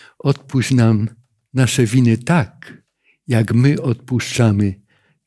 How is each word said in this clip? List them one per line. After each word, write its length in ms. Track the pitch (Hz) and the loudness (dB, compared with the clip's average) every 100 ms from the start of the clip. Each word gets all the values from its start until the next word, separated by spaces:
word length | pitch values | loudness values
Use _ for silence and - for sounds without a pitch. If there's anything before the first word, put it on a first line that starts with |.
| - - | -20 -6
„Odpuść 520 | 143 143 - 135 - | -4 -4 -4 -4 0
nam 380 | 131 113 107 107 - _ _ _ | 2 2 2 -2 -8 _ _ _
nasze 320 | 131 127 - 117 | -2 0 0 0
winy 320 | 127 120 113 | 2 2 0
tak, 680 | - 170 117 - - - _ _ _ _ - | 0 -2 -2 -8 -20 -20 _ _ _ _ -4
jak 260 | 120 107 | -2 0
my 280 | 113 131 151 | 2 2 0
odpuszczamy 1000 | 135 113 - 123 - - 117 101 101 92 _ _ _ _ | -2 -6 -6 -6 -4 0 0 2 -2 -4 _ _ _ _